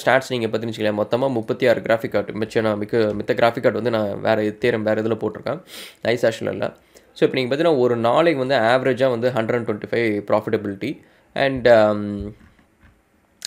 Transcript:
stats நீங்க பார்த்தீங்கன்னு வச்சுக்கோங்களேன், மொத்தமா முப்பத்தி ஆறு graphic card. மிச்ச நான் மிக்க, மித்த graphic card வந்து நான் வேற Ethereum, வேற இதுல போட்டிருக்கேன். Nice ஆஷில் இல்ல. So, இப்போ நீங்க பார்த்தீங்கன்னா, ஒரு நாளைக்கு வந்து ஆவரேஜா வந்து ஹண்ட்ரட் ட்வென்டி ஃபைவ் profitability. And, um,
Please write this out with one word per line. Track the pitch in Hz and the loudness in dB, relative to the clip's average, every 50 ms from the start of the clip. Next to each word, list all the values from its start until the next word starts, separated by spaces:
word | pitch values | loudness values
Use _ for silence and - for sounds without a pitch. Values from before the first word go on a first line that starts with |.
| - | 2
stats | 139 120 131 127 - | 2 2 2 2 0
நீங்க | 127 120 113 | -4 -4 -2
பார்த்தீங்கன்னு | 110 113 113 113 117 110 | -2 -4 -4 -4 -6 -4
வச்சுக்கோங்களேன், | 113 107 107 104 104 107 | -2 -2 0 0 0 -2
மொத்தமா | - - 120 139 139 | 0 0 0 0 0
முப்பத்தி | 127 113 110 - 127 - 131 | -2 -2 -2 -4 -4 0 0
ஆறு | 123 110 98 | 0 0 0
graphic | 92 101 113 113 - 113 | 0 -2 -2 -2 -2 -2
card. | - 104 98 - - | -4 -4 -4 -4 -6
மிச்ச | 104 110 110 - 117 | -6 -4 -2 -2 0
நான் | 110 110 107 | 0 0 -2
மிக்க, | 104 104 101 - | -2 -4 -2 0
மித்த | 117 110 107 104 104 104 - 123 | 0 0 0 -2 -2 -2 -2 0
graphic | 110 120 117 113 131 120 | 2 2 2 2 2 0
card | 127 107 107 | 0 0 0
வந்து | 110 120 | -2 0
நான் | 113 110 107 101 101 104 | 0 0 0 -2 -4 -4
வேற | 101 107 110 110 107 107 | -2 0 0 0 0 -2
Ethereum, | 104 - - 120 117 110 107 | -2 -2 -2 0 0 0 0
வேற | 110 107 110 | 0 0 0
இதுல | 110 117 113 | 0 -2 -2
போட்டிருக்கேன். | 110 - 107 95 - - - 135 175 - - - - - - - _ - | -2 -4 -6 -6 -6 -8 -8 -8 -8 -10 -16 -20 -18 -18 -20 -14 _ -2
Nice | 110 117 123 - | -2 0 2 0
ஆஷில் | 117 110 - 110 104 | 0 0 -2 -4 -6
இல்ல. | 98 98 - - - - _ _ _ - _ _ - | -4 -4 -6 -8 -8 -12 _ _ _ -20 _ _ -4
So, | - 165 147 | 0 0 0
இப்போ | - 135 | 2 0
நீங்க | 127 120 139 | -2 0 0
பார்த்தீங்கன்னா, | 143 165 170 160 | 0 2 2 4
ஒரு | 131 123 123 120 | 4 2 2 2
நாளைக்கு | 117 113 117 123 151 165 170 160 135 127 | 2 2 2 4 4 4 2 2 0 0
வந்து | 131 139 | 0 0
ஆவரேஜா | 123 110 113 123 131 127 135 127 113 131 135 | 2 2 4 2 2 2 0 0 2 2 0
வந்து | 123 113 117 127 | 2 0 0 0
ஹண்ட்ரட் | 123 113 113 110 120 123 113 | 0 0 0 0 0 -2 0
ட்வென்டி | 113 107 104 - - | -2 -4 -4 -4 -4
ஃபைவ் | - 117 117 110 104 104 98 | -2 0 0 0 0 -2 -2
profitability. | - 110 107 107 - 110 104 104 104 98 95 - 131 175 - - _ _ _ _ _ - | 0 0 0 0 0 -2 -2 -2 -4 -6 -6 -6 -8 -8 -10 -14 _ _ _ _ _ -4
And, | - 135 135 135 131 117 | -2 0 0 0 2 6
um, | 123 120 110 107 107 107 104 104 104 104 101 101 104 110 - - - _ _ _ _ _ _ _ _ _ _ _ _ _ _ _ _ _ - - | 6 8 8 6 4 2 0 -4 -6 -6 -6 -8 -10 -12 -16 -20 -20 _ _ _ _ _ _ _ _ _ _ _ _ _ _ _ _ _ -16 -16